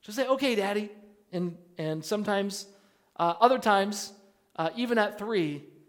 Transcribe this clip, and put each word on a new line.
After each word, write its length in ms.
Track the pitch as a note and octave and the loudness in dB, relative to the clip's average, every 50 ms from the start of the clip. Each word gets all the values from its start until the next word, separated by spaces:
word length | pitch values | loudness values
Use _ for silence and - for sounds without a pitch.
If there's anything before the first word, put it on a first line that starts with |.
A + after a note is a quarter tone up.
She'll 120 | _ - G#3+ | _ -10 -4
say, 120 | A#3+ C4+ | -4 2
Okay, 280 | B3+ C4 C4+ C#4 C4+ A#3+ | 2 2 2 4 2 2
Daddy. 360 | G3+ G3 G3 G3+ G#3+ G#3 G#3 - - - - - _ _ _ | 2 2 0 0 -2 -2 -4 -10 -18 -20 -20 -20 _ _ _
And, 240 | - F3+ F3+ F3 E3+ - - - - | -6 -4 -4 -4 -6 -8 -18 -20 -10
and 280 | - D#3+ D#3 D#3 D#3 D#3 | -6 -4 -4 -4 -4 -4
sometimes, 640 | - A3 G#3+ G#3+ G#3 G#3 G3 G3+ G3+ G3 - - - - _ _ _ _ _ _ _ _ - | -4 -2 -2 0 0 0 0 -2 -2 -4 -8 -12 -14 -20 _ _ _ _ _ _ _ _ -2
uh, 160 | E3+ E3+ E3+ E3 | 0 0 2 6
other 180 | A3 A#3+ C4 B3+ | 6 6 6 6
times, 540 | - A3+ G#3 G3 G3 G3+ G#3 G3+ - - - - - _ _ _ _ _ _ | 4 4 4 4 4 0 -2 -8 -10 -12 -14 -20 -20 _ _ _ _ _ _
uh, 140 | - E3 E3 D#3+ | -4 -4 -4 -2
even 220 | A3+ B3 A#3+ A#3+ A3+ | -2 -2 0 2 2
at 200 | G#3 G#3 G#3 - | 0 0 -2 -6
three 460 | G#3 G#3+ A3+ G3+ E3 D3+ D3 C#3+ C#3+ - - - - | -6 -2 0 0 0 0 -4 -8 -12 -16 -20 -20 -20